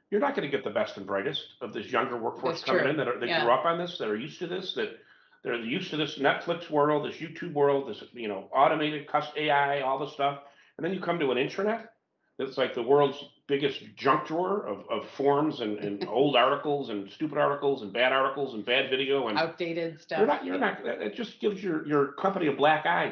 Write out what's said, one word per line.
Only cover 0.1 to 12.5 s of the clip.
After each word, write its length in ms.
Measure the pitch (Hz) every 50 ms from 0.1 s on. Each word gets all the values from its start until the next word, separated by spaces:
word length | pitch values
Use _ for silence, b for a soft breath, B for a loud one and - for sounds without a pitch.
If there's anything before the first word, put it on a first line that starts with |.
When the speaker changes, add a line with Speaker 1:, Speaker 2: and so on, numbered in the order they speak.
Speaker 1:
you're 100 | 202 208
not 140 | 285 269 269
gonna 140 | - - 139
get 160 | 196 - -
the 60 | 110
best 260 | 101 113 107 - -
and 100 | 104 98
brightest 380 | 95 98 98 101 143 151 - - - - -
of 120 | 127 110 120
this 180 | 120 107 110
younger 260 | 123 117 123 123 123
workforce 400 | 117 110 120 120 - - 127 - -
Speaker 2:
That's 40 | -
Speaker 1:
coming 180 | - - - -
Speaker 2:
true. 80 | 175
Speaker 1:
in 60 | 160 135
that 100 | 127 120
are, 100 | 123 -
that 100 | 120 135
Speaker 2:
Yeah. 160 | 170 160 151
Speaker 1:
grew 80 | - -
up 120 | - 160
on 120 | 170 170 170
this, 200 | 175 170 - -
that 100 | 127 110
are 80 | 104
used 220 | 107 127 151 - -
to 80 | 175
this, 260 | 165 180 190 185 - -
that 240 | 131 110 - - - b b b b b b b b b
they're 140 | 127 120
used 340 | 117 113 113 139 185 - -
to 60 | 156
this 220 | 151 156 139 - 139
Netflix 520 | 135 147 - - - - 170 170 - -
world, 360 | 151 147 147 151 151 143 123
this 120 | 120 104 -
YouTube 340 | 156 170 - - 196 175 147
world, 360 | 143 143 143 143 139 135 117
this, 140 | 101 - - - -
you 160 | 120 113 104
know, 200 | 101 95 95 - -
automated 520 | 127 143 160 160 156 151 151 151 143 139
cus-, 260 | - - 151 147 - -
A 140 | 151 151 151
I, 300 | 143 143 143 139 143 143 131
all 160 | 131 135 143
the 100 | 151 139
stuff. 320 | - - 139 143 143 143 - B B B B B B
And 80 | B 151
then 80 | 175 196
you 60 | 185
come 180 | 185 170 170 170
to 100 | 151 131 123
an 60 | 123
intranet 500 | 135 - - - 196 214 226 226 - - _ _ _ _ _ _ _ _ _ -
that's 180 | 131 131